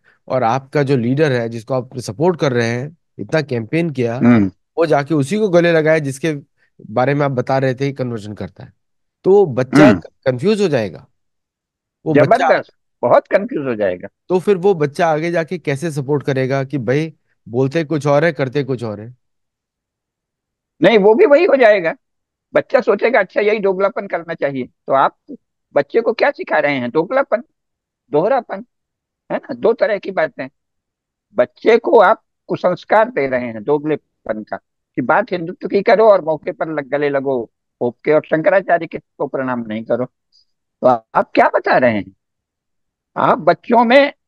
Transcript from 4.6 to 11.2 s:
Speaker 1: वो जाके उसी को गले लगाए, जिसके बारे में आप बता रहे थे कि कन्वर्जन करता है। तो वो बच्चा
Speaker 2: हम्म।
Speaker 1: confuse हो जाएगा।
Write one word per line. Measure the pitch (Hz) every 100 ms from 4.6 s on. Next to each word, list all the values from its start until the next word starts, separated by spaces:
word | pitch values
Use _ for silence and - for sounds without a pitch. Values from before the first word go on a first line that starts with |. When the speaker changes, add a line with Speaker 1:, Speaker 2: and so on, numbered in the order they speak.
| _ -
Speaker 1:
वो | 165
जाके | 147 139
उसी | 160 135 208
को | 214
गले | 175 170
लगाए, | 160 151 160
जिसके | 139 131 165 147 - _ _ _ -
बारे | 110 127
में | 143
आप | 143
बता | 127 123 135
रहे | 135
थे | 127
कि | 139
कन्वर्जन | 135 123 117 104
करता | 101 95 -
है। | 62 _ _ _ _ _
तो | 180
वो | 202 185
बच्चा | 120 131 135 147
Speaker 2:
हम्म। | 92
Speaker 1:
confuse | - _ 131 127 175 214
हो | 196
जाएगा। | 135 101 73 - _